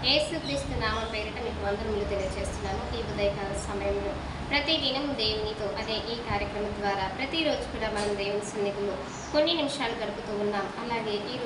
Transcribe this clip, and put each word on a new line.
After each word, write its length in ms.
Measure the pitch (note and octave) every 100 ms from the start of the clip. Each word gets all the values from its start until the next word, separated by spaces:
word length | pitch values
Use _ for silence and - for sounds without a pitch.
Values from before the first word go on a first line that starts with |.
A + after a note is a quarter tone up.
యేసుక్రీస్తు 640 | C4 D4 D4+ E4 B3 C#4 C#4
నామం 400 | B3 G#3+ A3 A3+
పేరిట 220 | A3 G#3
మీకు 320 | A#3+ A3+ G#3+ G3+
వందనములు 380 | G#3 A3 G#3
తెలియజేస్తున్నాను. 920 | G3+ G3 F#3+ G3 G3 - G3+ G3+ G#3 A3+
ఈ 160 | G#3+
ఉదయకాల 400 | G#3 G3+ G#3 G3
సమయంలో 640 | G3+ - G3+ G3+ G3+ D4 - - - -
ప్రతిదినం 640 | C#4+ C#4+ D#4 C4+ C4+ C#4+ A#3+
దేవునితో, 680 | G#3+ G#3+ G#3+ G#3+ G3+ G3+
అదే 100 | A3
ఈ 220 | G#3+ G#3+ A#3 A3+
కార్యక్రమం 440 | G3+ G3+ G#3 G3+ G3+
ద్వారా 280 | G3+ G3 F#3+
ప్రతిరోజు 540 | - F#3 E4 D4+ -
కూడా 280 | - A3+ A3
మనం 260 | G#3 G#3 G3+
దేవుని 280 | G3+ G#3
సన్నిధిలో 520 | G#3 G#3+ G3+ G3+ G3+ F#3 - - -
కొన్ని 220 | D4+ D#4+
నిమిషాలు 380 | E4 C#4 - A#3
గడుపుతూ 400 | A3 G#3 G3+ G#3
ఉన్నాం. 400 | G#3 G#3 G3+ F#3+ -
అలాగే 320 | A#3+ A3+ G#3+
ఈ 260 | G#3 G#3+ B3